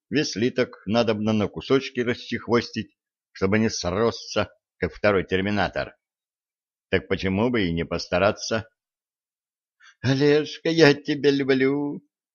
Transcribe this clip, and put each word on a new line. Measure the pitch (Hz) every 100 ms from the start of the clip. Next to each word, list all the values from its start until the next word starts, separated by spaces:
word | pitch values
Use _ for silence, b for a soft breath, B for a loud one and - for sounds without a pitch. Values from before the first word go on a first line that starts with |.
| -
весь | 131 147
слиток | 95 120 127 123 - -
надобно | 113 117 107 107
на | 110 98
кусочки | - - 135 135 -
расчехвостить, | 120 120 - 117 - 117 113 - 104 _ _ _ _
чтобы | - 98 104
не | 110
сросся, | - 90 92 117 110 - 107 101 _ _ -
как | 87
второй | - 104 98
терминатор. | 82 92 98 104 85 73 67 - _ _ _ _ _ _ _ _ _
Так | 95 -
почему | 95 92 95 120
бы | 120 92
и |
не | 82
постараться?» | 76 85 - 90 98 107 - 110 110 _ _ _ _ _ _ _ _ _ _ _ b b
«Олежка, | 123 135 147 147 143 - 165
я | 165 151
тебя | 143 - 151 143
люблю!» | 139 135 135 131 143 143 170 - _ _